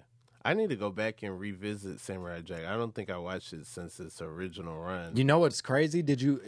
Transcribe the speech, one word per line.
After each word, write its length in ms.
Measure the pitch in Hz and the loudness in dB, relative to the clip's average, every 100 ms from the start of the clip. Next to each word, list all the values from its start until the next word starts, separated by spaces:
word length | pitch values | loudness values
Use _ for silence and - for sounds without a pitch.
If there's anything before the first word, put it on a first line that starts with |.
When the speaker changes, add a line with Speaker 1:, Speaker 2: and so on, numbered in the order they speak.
| - _ _ _ - | -18 _ _ _ 2
Speaker 1:
I 60 | |
need 160 | 190 220 | 4 4
to 80 | 107 | 2
go 140 | 104 | 0
back 320 | 95 110 110 | 0 -2 -2
and 180 | 104 92 | -6 -4
revisit 600 | 101 95 104 104 98 78 | -6 -4 -4 -4 -6 -8
Samurai 420 | - 95 90 85 | -8 -6 -6 -8
Jack. 240 | 85 85 82 | -8 -8 -4
I 100 | 107 | -2
don't 180 | 117 | -2
think 140 | 110 98 | -4 -6
I 80 | 90 | -4
watched 380 | 87 92 - | -4 -6 -8
it 120 | 82 - | -12 -12
since 320 | - 87 - | -12 -12 -12
its 220 | 85 - | -14 -10
original 580 | 82 80 92 85 85 80 | -10 -6 -8 -6 -8 -8
run. 380 | 85 92 85 113 | -6 -6 -2 2
Speaker 2:
You 80 | |
know 140 | 135 156 | 6 8
what's 240 | 165 - | 8 4
crazy? 400 | - 135 156 165 | 2 4 4 4
Did 180 | 151 139 | 2 4
you, 180 | 135 139 | 4 2